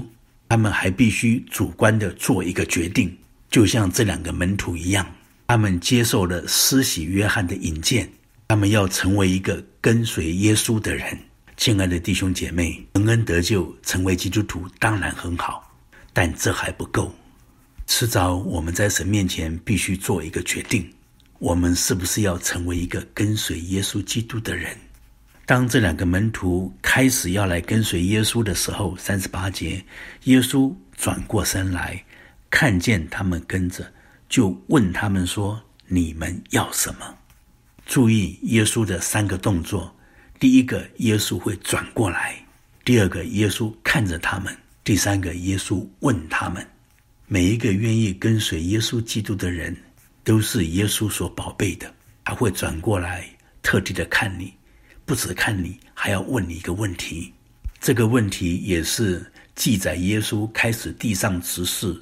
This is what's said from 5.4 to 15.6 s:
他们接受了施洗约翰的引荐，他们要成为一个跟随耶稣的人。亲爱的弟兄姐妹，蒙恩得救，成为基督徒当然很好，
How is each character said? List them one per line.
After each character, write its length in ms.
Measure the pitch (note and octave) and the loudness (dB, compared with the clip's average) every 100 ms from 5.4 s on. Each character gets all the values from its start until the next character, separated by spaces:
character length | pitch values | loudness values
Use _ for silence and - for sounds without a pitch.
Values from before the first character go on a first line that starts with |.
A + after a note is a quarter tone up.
| - | 0
他 100 | A#2+ | 2
们 220 | G#2 F2+ | 4 2
接 240 | - A#2+ | 2 2
受 200 | A2+ A#2+ | 4 2
了 240 | F2+ F2 - | 0 -2 -2
施 360 | - - C3+ | 0 2 2
洗 200 | B2+ E2 | 2 -2
约 240 | D#2+ G2 E2+ | 0 0 2
翰 180 | A2 F2 | 0 -2
的 100 | F#2 | -4
引 260 | E2+ D#2 | -4 -4
荐， 260 | - A#2+ - - _ _ - | 0 0 -2 -10 _ _ 0
他 80 | G#2+ | 2
们 140 | G2 | 4
要 180 | G#2+ F#2+ | 4 2
成 300 | - F#2+ G2+ | 2 2 4
为 100 | F#2+ | 4
一 100 | F#2+ | 2
个 240 | G2+ F#2+ - _ | 0 -4 -8 _
跟 220 | A#2 A#2 A2+ | 2 4 2
随 260 | - D#2+ | -2 -2
耶 240 | F2+ G#2 A2 | 2 4 4
稣 240 | - A2 | 2 0
的 160 | F2+ C#2+ | -2 -4
人。 100 | - - - _ - - | -6 -10 -14 _ -18 -2
亲 200 | - G2 | 2 2
爱 60 | F#2 | 2
的 140 | F2 | 0
弟 140 | G2+ | 0
兄 200 | F#2 F#2+ | 0 0
姐 160 | F2+ F2+ | -2 -2
妹， 320 | E2+ D#2+ - - | 0 -2 -4 -2
蒙 120 | G2 A2 | 2 4
恩 200 | A#2 G#2+ | 4 2
得 160 | E2+ | 2
救， 340 | F2+ G2+ E2+ - | 2 0 0 -6
成 220 | - F#2 F#2+ | -4 -2 0
为 100 | F#2 | 0
基 140 | G2 | 0
督 120 | G#2+ | -2
徒 220 | G2+ F2 F2+ - | -2 -6 -10 -4
当 180 | A2 G#2 | -2 0
然 160 | E2 | -4
很 220 | - F2+ E2+ | -6 -6 -4
好， 320 | - - | -6 -8